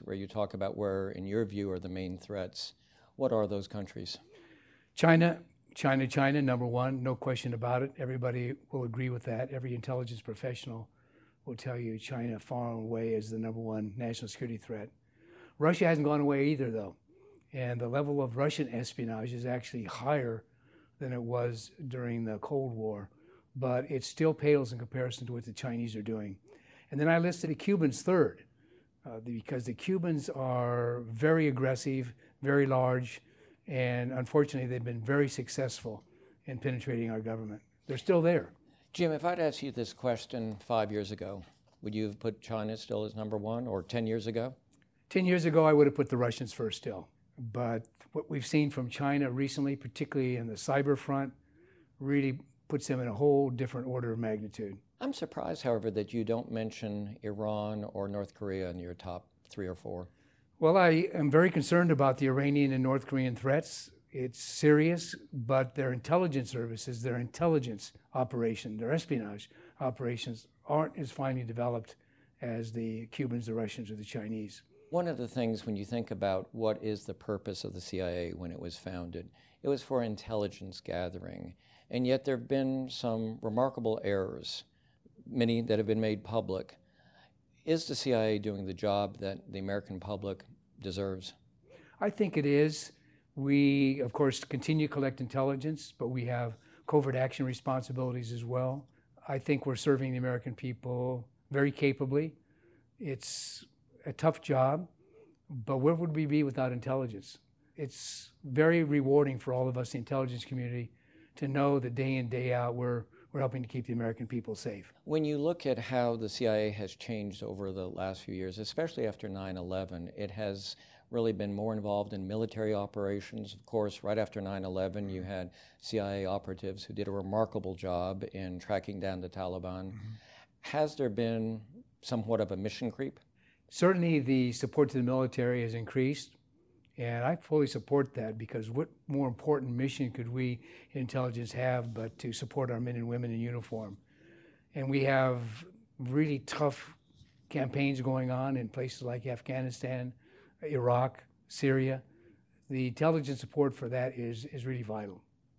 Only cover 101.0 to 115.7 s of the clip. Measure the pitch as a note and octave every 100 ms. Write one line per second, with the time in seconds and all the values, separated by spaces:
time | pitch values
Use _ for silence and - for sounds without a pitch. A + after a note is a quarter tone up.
101 | B2 B2+ A#2 _ - C#3 C#3+ C#3 C#3+ C3+
102 | C3+ C#3 D#3+ - _ _ _ _ _ -
103 | F#3 C3 - - - - - _ _ -
104 | - B2+ D#3+ D#3 - C3+ C3 D#3 F3+ _
105 | _ - - _ - C#3 A2 C3+ C#3 E3
106 | E3+ D#3 D3+ D3+ C#3+ B2+ C3 B2 C3+ C3+
107 | B2+ G#2 - - _ _ _ - C#3+ -
108 | - - - _ D3 B2+ D#3+ E3+ D#3 D3
109 | C3+ C#3+ C#3 B2+ - B2+ C3 B2 B2 B2+
110 | A2+ C3+ C3 B2 - B2+ A#2+ B2 A#2 _
111 | _ - - - C#3+ C#3 C#3 C#3 B2 A#2+
112 | C3 C3 B2 B2 B2+ B2 A#2+ A#2+ B2 A#2+
113 | A2 - - D3 C3+ C3 A#2+ C3 A#2+ A#2
114 | A2+ A2+ A#2 A#2+ A2 G#2+ A#2+ G2+ F2+ -
115 | - D#3 D3+ D3 D3+ E3+ C#3